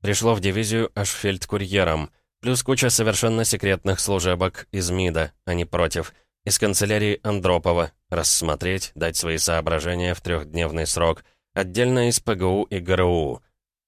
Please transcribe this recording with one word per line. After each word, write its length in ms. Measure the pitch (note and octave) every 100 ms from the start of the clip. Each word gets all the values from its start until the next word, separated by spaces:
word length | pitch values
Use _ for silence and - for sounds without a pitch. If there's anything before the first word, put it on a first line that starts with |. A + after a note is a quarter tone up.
Пришло 320 | G2 G2+ A2+
в 60 | G#2+
дивизию 500 | G2 G2 G#2+ A2+ A2+ -
аж 140 | G2+
фельдкурьером. 1000 | - G2+ F#2+ - G#2 F#2+ G2 F2 D#2+ D2 - _ _
Плюс 240 | B2 B2+
куча 260 | - C3 B2
совершенно 540 | - A2 G2 A#2 A2+
секретных 560 | A2+ G2+ G2 F#2 G2 F#2
служебок 680 | - G2 F2+ F2 F#2 - -
из 180 | G2 F2
мида, 420 | F#2 F2+ D#2+ D#2 -
а 100 | -
не 100 | F2
против. 500 | E2+ F2 E2 E2+ - - _ _
Из 140 | - -
канцелярии 600 | G#2+ F#2+ G2+ G#2+ G#2 -
Андропова. 720 | G#2+ G2+ F#2 F2 F2 F2 E2 - _
Рассмотреть, 800 | E2+ D#2 - E2 D2 F2+ F#2+ - D2
дать 200 | E2 D#2+
свои 220 | E2+ D#2+
соображения 760 | F2 E2 D#2+ D#2+ E2 F2 F2+
в 60 | E2+
трёхдневный 680 | F2+ E2 D2+ E2 E2 E2 D#2
срок. 380 | - E2 D#2 - _ _
Отдельно 540 | F#2+ F#2 G2 B2 B2+ A#2+
из 100 | A#2
П 160 | -
Г 100 | F#2+
У 200 | F#2 G2
и 160 | - F#2+
Г 120 | F2
Р 100 | F2+
У. 380 | F2+ E2+ C#2+ A#1+ - _ _ _